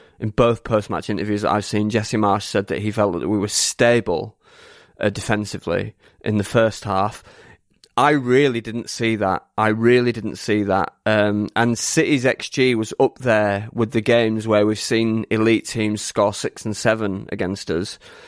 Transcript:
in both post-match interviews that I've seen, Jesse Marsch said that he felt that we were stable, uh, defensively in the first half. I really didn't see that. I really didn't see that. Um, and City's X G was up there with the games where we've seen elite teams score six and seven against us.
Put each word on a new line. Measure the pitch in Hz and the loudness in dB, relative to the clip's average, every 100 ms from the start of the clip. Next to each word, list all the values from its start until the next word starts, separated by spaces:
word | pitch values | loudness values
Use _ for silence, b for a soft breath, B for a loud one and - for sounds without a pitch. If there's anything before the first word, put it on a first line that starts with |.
| B B | B B
in | 110 | -6
both | - 120 117 | 2 2 2
post-match | - 110 - 85 - | 0 -2 0 -6 -4
interviews | 104 104 104 | -4 -2 -2
that | 104 | 0
I've | 104 - | -2 -2
seen, | 107 107 | -2 0
Jesse | 110 107 113 | -2 -2 0
Marsch | 104 101 | 2 0
said | - 104 98 | 0 -4 -2
that | 65 | -4
he | 107 | -4
felt | 104 104 87 | -2 -2 -2
that | 71 | -2
we | 104 | -2
were | 101 | -2
stable, | - - - 120 120 107 85 110 - B B B B B _ | -2 -2 2 2 2 0 -4 -6 -14 B B B B B _
uh, | 104 | -4
defensively | 104 - 107 104 - - 90 107 - b b - | -4 -4 -4 -4 -8 -4 -4 -4 -12 b b -2
in | 107 | -2
the | |
first | 98 120 113 - | 0 2 2 0
half. | 104 95 104 - B B B B _ _ _ - | -4 -2 -2 -4 B B B B _ _ _ 0
I | 139 | 2
really | 147 123 127 143 117 | 2 4 4 4 0
didn't | 110 117 - | -4 -8 -8
see | - 117 110 | -4 -2 0
that. | 98 92 - - | 0 -2 -4 -2
I | 110 | 0
really | 110 117 123 120 | 4 6 6 4
didn't | 113 104 - | -2 -6 -8
see | - 107 | -2 0
that. | 101 95 85 - 107 | 2 0 -2 -4 0
Um, | 107 104 104 104 - | 2 2 0 -2 0
and | 117 117 | 0 0
City's | - - 156 143 127 | -2 0 2 2 2
X | - - | -2 -4
G | - 131 | 0 2
was | 117 110 - | 2 -2 0
up | 135 - | 0 2
there | 127 110 104 101 110 | 0 2 2 -2 -4
with | 117 113 | -4 -2
the | 117 | 0
games | 107 120 113 110 110 | 2 2 2 0 2
where | 107 104 | 4 4
we've | 107 | 0
seen | - 113 113 110 - | 0 0 2 0 0
elite | 110 110 113 - | 2 4 2 0
teams | 117 107 107 | -4 -2 -2
score | - - 104 | -4 0 0
six | 101 - - | 0 -8 -8
and | 113 104 | -10 -2
seven | 120 110 104 95 - | 0 0 -2 -4 -8
against | 101 92 98 - | -6 -4 -4 -4
us. | 82 101 - B B | -4 -4 -10 B B